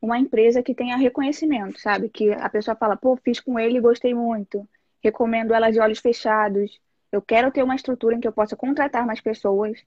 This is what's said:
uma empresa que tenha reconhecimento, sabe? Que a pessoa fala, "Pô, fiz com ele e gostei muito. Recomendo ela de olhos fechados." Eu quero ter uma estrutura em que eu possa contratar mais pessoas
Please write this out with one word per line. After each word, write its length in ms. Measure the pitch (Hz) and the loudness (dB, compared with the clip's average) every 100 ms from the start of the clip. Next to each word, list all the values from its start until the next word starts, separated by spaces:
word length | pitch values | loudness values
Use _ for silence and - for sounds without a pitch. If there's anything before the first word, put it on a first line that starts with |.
uma 160 | 226 233 | -2 0
empresa 420 | 262 240 226 240 | 0 4 4 4
que 100 | 247 247 | 0 -4
tenha 200 | 247 247 | -4 0
reconhecimento, 800 | 262 254 277 302 320 262 196 202 | 0 0 -4 -2 -2 -2 -4 -8
sabe? 280 | - 196 208 | -4 -2 -2
Que 220 | - 214 | 0 0
a 180 | 208 202 | 0 -2
pessoa 260 | 214 214 220 | -4 -4 -2
fala, 200 | 220 196 | 0 0
"Pô, 200 | 254 254 | 0 0
fiz 220 | - 240 | 0 -4
com 160 | - 240 | -4 -2
ele 180 | 226 247 | 0 2
e 40 | |
gostei 320 | 233 240 247 | 2 2 0
muito. 520 | 240 233 226 196 202 202 _ _ _ | -2 -2 -4 -6 -10 -12 _ _ _
Recomendo 500 | 214 220 233 226 226 | -4 0 -2 0 2
ela 160 | 226 226 | 2 4
de 80 | 220 | 4
olhos 180 | 220 214 | 2 2
fechados." 800 | 240 233 - 214 208 202 202 - _ _ _ | -2 0 0 2 2 0 -4 -8 _ _ _
Eu 100 | 202 | -6
quero 300 | - 226 254 | 0 2 2
ter 120 | 269 | 0
uma 120 | 254 262 | -2 -2
estrutura 400 | - 247 226 233 | -4 -2 0 0
em 40 | |
que 60 | 240 | -2
eu 60 | |
possa 220 | 220 214 - | -2 -4 -2
contratar 500 | 254 285 285 240 240 | -4 -2 -2 -2 -4
mais 160 | 220 | -4
pessoas 600 | - 220 202 196 214 226 | -6 -4 -2 0 -2 -6